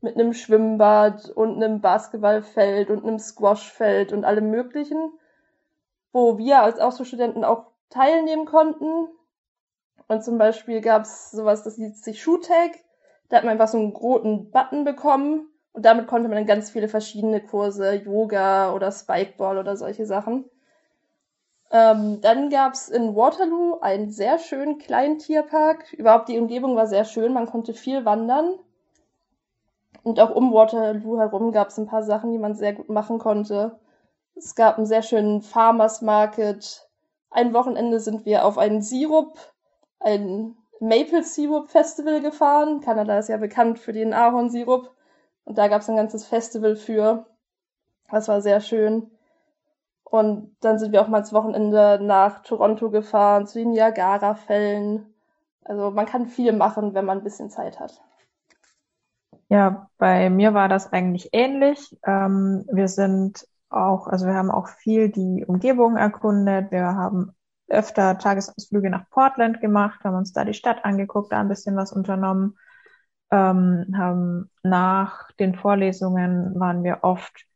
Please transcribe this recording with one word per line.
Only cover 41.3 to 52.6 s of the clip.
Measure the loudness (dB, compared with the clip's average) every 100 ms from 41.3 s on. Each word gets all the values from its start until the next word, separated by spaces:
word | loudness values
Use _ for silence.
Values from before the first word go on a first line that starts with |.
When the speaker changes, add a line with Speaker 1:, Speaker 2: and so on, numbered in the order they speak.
| -6 -2 -4 2
Speaker 1:
Festival | 2 2 -2 -4 -2
gefahren. | -4 0 2 4 2 -2
Kanada | -4 -2 0 -2
ist | -2
ja | -6
bekannt | -6 0 0 0
für | -8
den | -6 -4
Ahornsirup. | 2 2 2 -2 -4 -2 -2 -2 _ _ _ _ _
Und | -10 0
da | 2
gab's | 2 0
ein | -2
ganzes | -2 -6
Festival | -4 -4 -4 -2 -2 -2
für. | -4 0 2 0 -4 _ _ _ _ _ _ _ _
Das | -6 0
war | -2
sehr | 2 0
schön. | 0 0 0 0 -6 _ _ _ _ _ _ _ _ _
Und | -2 2 2 0 -10 _
dann | 0 0
sind | 2
wir | 2
auch | 4
mal | 0
ans | 0
Wochenende | -2 0 -2 0 4 6 4
nach | 2 4 2 0
Toronto | -8 0